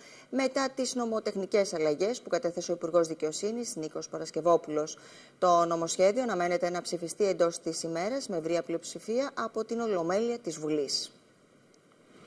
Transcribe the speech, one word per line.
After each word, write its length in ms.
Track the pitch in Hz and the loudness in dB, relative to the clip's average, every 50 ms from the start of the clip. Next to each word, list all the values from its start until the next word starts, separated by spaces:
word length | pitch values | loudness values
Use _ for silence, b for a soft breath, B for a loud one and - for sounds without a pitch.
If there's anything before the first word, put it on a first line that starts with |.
| B B B B B B | B B B B B B
μετά 380 | - 262 269 262 269 285 269 262 262 | -2 0 0 0 0 0 -2 -2 -2
τις 200 | - 254 240 - | -2 -4 -2 -2
νομοτεχνικές 800 | 247 240 226 220 220 220 220 202 196 190 185 - 208 196 196 185 | -2 -2 -2 -2 -2 -2 -2 -4 -4 -2 2 2 2 2 2 0
αλλαγές 460 | 165 156 156 147 143 185 208 247 240 | 0 2 2 2 2 0 0 -2 -4
που 80 | - - | -4 -2
κατέθεσε 420 | - 170 - 175 170 180 170 - | -2 0 0 -2 -2 -4 -2 -2
ο 40 | 175 | -2
Υπουργός 340 | 170 - 165 160 175 165 160 | -2 0 2 4 4 4 2
Δικαιοσύνης 680 | 160 160 156 156 156 - - 208 226 240 240 233 - | 0 -4 -4 -4 -4 -4 -4 -4 -4 -4 -6 -6 -6
Νίκος 320 | 170 156 151 - 156 156 - | -8 -8 -6 -8 -8 -10 -8
Παρασκευόπουλος. 880 | - 156 160 156 - 156 151 170 170 160 - - 151 151 151 156 B B B B B B B B B _ | -8 -10 -8 -6 -4 0 4 6 6 6 4 0 -2 -2 -2 -4 B B B B B B B B B _
Το 260 | 180 180 175 170 170 | 4 6 6 6 6
νομοσχέδιο 580 | 170 170 165 165 165 - - 185 196 208 254 | 4 2 0 0 0 2 4 4 4 4 2
αναμένεται 480 | 254 233 202 175 175 175 175 175 185 175 | 0 0 0 0 2 2 2 0 0 -2
να 120 | 180 175 | -2 -4
ψηφιστεί 420 | 170 - 180 170 170 165 - - 214 | -4 -4 -6 -6 -6 -6 -2 0 2
εντός 340 | 190 180 165 175 170 170 - | 2 4 4 4 4 2 0
της 220 | - 170 160 - | -4 -6 -4 -4
ημέρας 460 | - 165 165 165 180 214 254 277 262 - | -4 -4 -4 -2 -2 -2 -4 -4 -4 -4
με 80 | 196 | -4
ευρεία 260 | 165 156 160 170 170 | -2 -2 0 0 0
πλειοψηφία 680 | 170 - 165 165 - - - 170 - 208 226 247 269 269 - | 0 -2 -4 -4 -4 -8 -12 -10 -6 -2 -2 -2 -2 -2 -4
από 300 | - 233 220 - 226 220 | -6 -6 -4 -4 -6 -4
την 160 | - 233 233 | -4 -4 -2
Ολομέλεια 580 | 233 220 202 175 165 165 185 208 233 233 240 233 | 0 0 0 0 2 2 2 2 0 0 -2 -4
της 200 | - 175 151 151 | -6 -8 -8 -6
Βουλής. 540 | 151 151 156 151 139 131 - - - - - - _ _ _ _ _ _ _ _ _ _ _ _ _ _ _ _ B B B B B | -2 -2 0 0 0 0 -2 -4 -6 -8 -12 -18 _ _ _ _ _ _ _ _ _ _ _ _ _ _ _ _ B B B B B